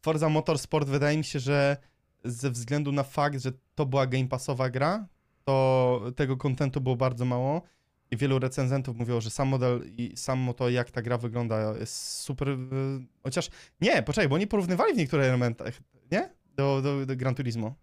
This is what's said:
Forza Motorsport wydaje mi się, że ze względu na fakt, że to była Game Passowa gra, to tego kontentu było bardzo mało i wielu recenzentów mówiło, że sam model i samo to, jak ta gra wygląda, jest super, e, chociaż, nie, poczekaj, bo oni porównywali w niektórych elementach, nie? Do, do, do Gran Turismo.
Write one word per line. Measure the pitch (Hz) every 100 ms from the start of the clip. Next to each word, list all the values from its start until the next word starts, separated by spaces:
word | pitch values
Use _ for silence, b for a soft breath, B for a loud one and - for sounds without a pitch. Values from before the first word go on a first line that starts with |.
Forza | - 156 156
Motorsport | 156 151 151 - 156 143
wydaje | 139 147 151
mi |
się, | 151 147
że | 127 143 139 143 b b _ _
ze | 123 120 131
względu | 120 117 147 143
na | 143
fakt, | 135 - 147 143
że | 127 127 _
to | - 143
była | 135 131
Game | 131 131
Passowa | 131 - 127 131
gra, | 123 147 202 202 _ _ _
to | - 135 131 131 127 123 110 127
tego | 139 131
kontentu | 143 127 139 139
było | 131 120
bardzo | 131 120
mało | 127 123 131 160 - b b _ _
i | 117
wielu | 139 135
recenzentów | 127 131 127 135 131 117
mówiło, | 117 120
że | 110
sam | - 135
model | 135 123 123 - 113
i | 120 -
samo | - 131 127
to, | 120 123
jak | 123 120
ta | -
gra | 117 120
wygląda, | 117 117 117 110 107 110
jest | 113 - - -
super, | - 135 139
e, | 135 131 131 135 135 127 _
chociaż, | 135 156 160 B B _
nie, | 196 226
poczekaj, | 120 147 165
bo |
oni | 147 202
porównywali | 214 175 180 440
w | 269
niektórych | 143 156 131
elementach, | 127 123 113 - - - _ _
nie? | 175 370 _ _ -
Do, | 139 135
do, | 135 139 135
do | 131
Gran | 127
Turismo. | 127 127 113 110 135